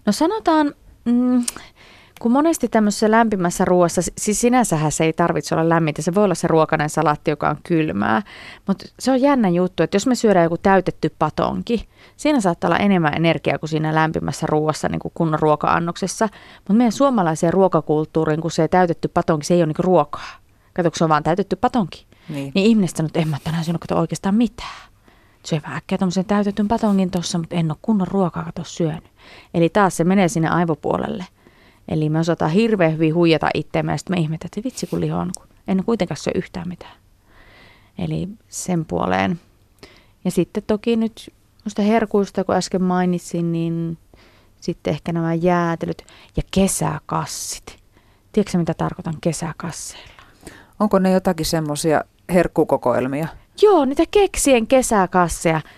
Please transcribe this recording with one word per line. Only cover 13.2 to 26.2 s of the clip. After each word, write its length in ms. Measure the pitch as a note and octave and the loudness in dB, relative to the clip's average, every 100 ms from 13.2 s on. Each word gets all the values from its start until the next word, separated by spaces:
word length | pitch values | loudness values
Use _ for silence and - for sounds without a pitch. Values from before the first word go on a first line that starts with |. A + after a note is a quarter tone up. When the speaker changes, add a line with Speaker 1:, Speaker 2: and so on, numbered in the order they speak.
| E3 D3+ - C#3 | 0 0 -2 -4
Speaker 1:
kuin 100 | D#3 | -2
siinä 260 | D3+ D#3 D#3 | -2 0 0
lämpimässä 520 | D#3+ E3 E3 - D#3 | 0 -2 -6 -4 -2
ruoassa, 420 | D#3 D#3 D3+ F3 | 0 0 -2 -4
niin 100 | D#3+ | -4
kuin 120 | E3 - | -6 -4
kunnon 240 | E3 D#3 | -2 0
ruoka-annoksessa. 880 | D#3 D3+ - E3+ E3+ - F#3+ - A3 - - - - | 2 2 0 0 -2 -6 -8 -4 -4 -6 -20 -12 0
Mut 80 | G#3+ | 2
meidän 140 | A#3+ | 2
suomalaiseen 600 | G3+ C#4 A#3 E3+ D#3+ E3+ | 2 2 2 0 2 2
ruokakulttuuriin, 880 | F3 F#3 D#3+ - D3+ D#3 D#3+ D#3 D#3 | 4 4 2 0 0 0 -2 0 -2
kun 100 | E3 | -2
se 160 | - D#3+ | -2 2
täytetty 400 | F#3 F3 D#3+ - | 2 2 0 -2
patonki, 380 | E3+ F3+ D#3 D3 | -2 0 -2 2
se 80 | |
ei 60 | F3 | 2
ole 80 | D#3 | 2
niinku 140 | D#3 | 0
ruokaa. 580 | F#3 E3+ D3 - - - _ _ _ | 2 2 2 -4 -14 -18 _ _ _
Kato, 180 | - E3+ | -2 -2
kun 60 | - | 0
se 60 | |
on 60 | D#3+ | 2
vaan 140 | D3+ | 2
täytetty 320 | D#3 F3+ F#3 F#3 | 2 0 -2 -2
patonki. 500 | B3 B3 E3+ - - _ - | 0 0 -2 -6 -20 _ -12
Speaker 2:
Niin. 220 | D3 C#3 G3 | -10 -4 2
Speaker 1:
Niin 120 | G#3 | 4
ihmiset 300 | A3 F3 - | 4 2 -2
sanoo, 100 | D#3 | -2
että 120 | - | -2
en 80 | D#3 | -2
mä 100 | C#3+ | -4
tänään 200 | D#3+ E3 | -6 -4
syönyt, 180 | D#3+ E3+ | -4 -6
kato, 180 | - E3+ | -2 -2
oikeastaan 360 | E3 E3 G3 G#3+ | -2 -4 0 0
mitään. 560 | A#3 - - - - _ _ _ _ _ - | 0 -4 -16 -16 -20 _ _ _ _ _ -6
Syö 140 | D#3 | -6
vähän 140 | D3 C3 | -4 -10
äkkiä 200 | - F#3+ | -6 -2
tommosen 280 | F#3 F#3 | 0 0